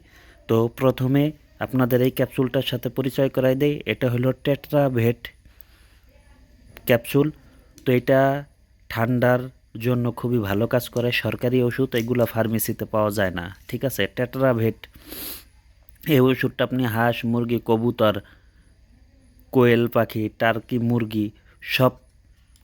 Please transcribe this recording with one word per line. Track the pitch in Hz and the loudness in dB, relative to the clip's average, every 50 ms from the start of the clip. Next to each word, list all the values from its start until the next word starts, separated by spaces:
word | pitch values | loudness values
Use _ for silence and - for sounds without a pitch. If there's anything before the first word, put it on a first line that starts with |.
| - _ _ - - - - - _ - | -10 _ _ -20 -20 -20 -20 -20 _ 0
তো | 113 113 117 120 - | 2 2 2 0 -2
প্রথমে | - 131 131 127 - 127 127 139 143 143 156 151 - _ _ _ _ | 0 0 0 2 2 0 2 2 2 2 0 -2 -6 _ _ _ _
আপনাদের | - - - 131 127 117 127 120 | -8 -4 0 0 2 2 2 2
এই | 127 131 - - | 2 2 0 0
ক্যাপসুলটার | 131 - - - 131 123 - 135 127 - | -4 -2 0 -2 -2 -2 -2 -4 -4 -4
সাথে | - 120 - 127 | -6 -6 -6 -6
পরিচয় | - - 131 135 - - 135 135 | -6 -4 -4 -4 -2 -2 -2 0
করাই | - 135 127 131 131 | 0 0 0 0 0
দেই। | 135 147 147 147 - - | 2 0 -2 -2 -4 -4
এটা | - 110 - 131 123 | -6 -4 -2 0 -2
হলো | 120 123 123 131 127 - _ | 0 0 0 -2 -2 -2 _
টেট্রাভেট | 143 139 - - - 147 147 143 135 127 117 113 117 120 - - - - _ _ - _ _ - _ _ _ _ _ _ _ _ _ _ _ _ _ - _ - _ - _ _ - - - - | -4 -4 -4 -4 -2 0 0 0 2 0 0 0 0 0 -2 -8 -16 -20 _ _ -20 _ _ -20 _ _ _ _ _ _ _ _ _ _ _ _ _ -20 _ -20 _ -20 _ _ -20 -20 -10 0
ক্যাপসুল। | - 123 117 - - - 139 147 156 151 - - - - - _ _ _ - | 2 2 2 2 0 0 2 2 2 -2 -8 -18 -20 -20 -20 _ _ _ -6
তো | - 147 123 123 | -2 0 2 2
এটা | 120 - 135 135 135 135 139 143 143 - _ _ _ _ _ _ _ _ | 4 4 4 4 4 2 0 -2 -6 -12 _ _ _ _ _ _ _ _
ঠান্ডার | - 110 117 120 127 120 123 123 127 123 127 131 - _ _ _ _ 113 110 | -4 -2 0 0 0 2 2 2 2 0 -2 -6 -14 _ _ _ _ -6 -4
জন্য | 123 123 120 120 120 117 - | -2 -2 0 -2 -4 -4 -4
খুবই | - 120 123 120 101 98 | -4 -2 -2 -2 0 0
ভালো | 98 101 113 117 | 0 -2 0 0
কাজ | - 123 - - | 0 -2 -2 -2
করে। | - 123 120 123 120 120 - | -4 -2 -2 0 -2 0 -2
সরকারি | 113 110 - - 120 123 127 123 | -2 -4 -2 -2 0 2 2 2
ওষুধ | 120 117 - 135 127 - | 0 0 -2 -2 -2 -2
এগুলা | 120 113 120 123 120 117 | -4 -2 0 0 0 0
ফার্মেসিতে | - - 113 110 110 113 110 - - 110 - 107 - - | 0 0 -2 -2 0 -2 -2 -4 -4 -6 -6 -8 -4 -2
পাওয়া | 110 107 107 101 110 | 0 0 0 0 0
যায় | 98 92 85 87 | -2 -2 -2 -6
না, | 85 95 95 - - - | -8 -10 -14 -16 -14 -12
ঠিক | - 117 - | -10 -6 -6
আছে? | 131 - - 98 - - - | -6 -2 -2 -4 -4 -2 -6
টেট্রাভেট | 123 120 - 131 135 131 123 113 110 110 110 - - - _ - - - - - - - - - - - _ _ _ _ _ _ _ - - _ - | -6 -6 -2 0 2 2 2 2 0 0 -2 -4 -12 -20 _ -20 -20 -18 -16 -14 -14 -14 -14 -16 -18 -20 _ _ _ _ _ _ _ -20 -20 _ -2
এই | 160 156 127 127 131 | 2 4 4 6 4
ওষুধটা | 127 - - - - - 127 117 | 4 2 -2 -4 -2 -2 -4 -2
আপনি | 127 127 127 117 107 | -2 -2 -2 -2 0
হাঁস, | 113 117 120 117 - - 117 | 2 0 0 0 0 -2 -2
মুরগি, | 117 120 120 117 120 113 - - | -2 -2 -2 -2 -2 -4 0 0
কবুতর, | 113 113 117 120 120 - 113 107 101 101 - - - _ _ _ _ _ _ _ _ _ _ _ _ _ - _ _ _ _ _ _ - - _ - | 0 2 2 -2 0 2 2 2 2 0 -6 -12 -20 _ _ _ _ _ _ _ _ _ _ _ _ _ -20 _ _ _ _ _ _ -20 -20 _ 2
কোয়েল | 135 123 120 117 117 117 117 - | 4 4 6 4 4 2 0 0
পাখি, | 120 110 - - 113 107 107 - _ | 0 -2 0 -4 -6 -6 -6 -4 _
টার্কি | 117 113 110 113 - - 127 120 117 117 | 0 0 0 0 -4 -6 -4 -2 0 0
মুরগি | 120 120 113 107 110 110 104 107 - _ _ _ _ _ - | 0 0 -2 -2 -2 -2 -2 -2 -6 _ _ _ _ _ -10
সব | - - - 131 127 - - _ _ _ _ _ _ _ _ _ _ _ _ | -6 0 2 2 2 2 -2 _ _ _ _ _ _ _ _ _ _ _ _